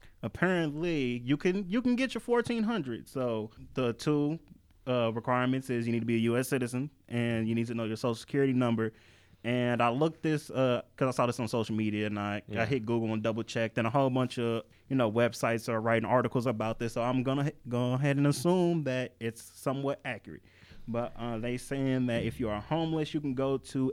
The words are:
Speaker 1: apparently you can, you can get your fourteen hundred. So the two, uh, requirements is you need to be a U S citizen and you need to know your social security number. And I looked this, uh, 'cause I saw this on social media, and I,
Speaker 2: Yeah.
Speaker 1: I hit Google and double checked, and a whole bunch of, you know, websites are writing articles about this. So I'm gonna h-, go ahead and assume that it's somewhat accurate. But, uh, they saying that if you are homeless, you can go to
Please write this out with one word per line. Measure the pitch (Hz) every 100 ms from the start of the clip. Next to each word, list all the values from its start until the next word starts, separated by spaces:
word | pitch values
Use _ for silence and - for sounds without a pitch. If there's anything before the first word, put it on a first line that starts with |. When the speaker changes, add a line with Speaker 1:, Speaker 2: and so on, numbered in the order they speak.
| - -
Speaker 1:
apparently | 117 - 175 180 160 147 175 160 127 120 120
you | 147
can, | 185 185 185
you | 226
can | 247 240
get | 262
your | 240
fourteen | - 240 233 233
hundred. | 214 226 131 110 -
So | 135 123 110 107 - -
the | - 123
two, | 113 - 147 147 160 - - _ _ -
uh, | 123 113
requirements | 113 120 123 127 131 131
is | 120 117
you |
need | 117
to | 113
be | 113
a |
U | 113 120
S | 127
citizen | 135 120 123 147 - -
and | 120 117 113 110
you | 113
need | 117
to |
know | 117 110
your | 110
social | 123 117
security | - 143 139
number. | 127 123 113 110 - - - - -
And | 113 123 123 120
I | 120
looked | 123 160 156
this, | 160 151 -
uh, | 127 131 120 - -
'cause | 131
I |
saw | 123 123
this | 120
on | 113
social | 120 110 107
media, | 110 104 104
and | 104
I, | 101 104 -
Speaker 2:
Yeah. | 107
Speaker 1:
I | 113
hit | 135 110
Google | 117 113
and | 110
double | 113 110
checked, | 110 120 113 -
and | 113
a |
whole | 139 135
bunch | 127 127 -
of, | 117 113 - - -
you | 135
know, | 113
websites | 110 117 - 120 113 -
are | 113
writing | 113 113 107
articles | 123 127 131 120
about | 110 110 113
this. | 117
So | 120
I'm | 120 127
gonna | 127 139 143
h-, | - 123
go | 120 123
ahead | 127 143 139
and | 143
assume | 143 170 185 170 170
that | 135 127 127 -
it's | 113 113
somewhat | - - - 139 139 - 139
accurate. | 113 - 78 - - - - -
But, | 117 120 -
uh, | 117 113
they | 120 123
saying | - 139 135 131 123
that | 117
if | 113 -
you | 113
are | 104
homeless, | 104 160 165 160 151
you | 156
can | 143
go | 127 135 135
to | - 135 131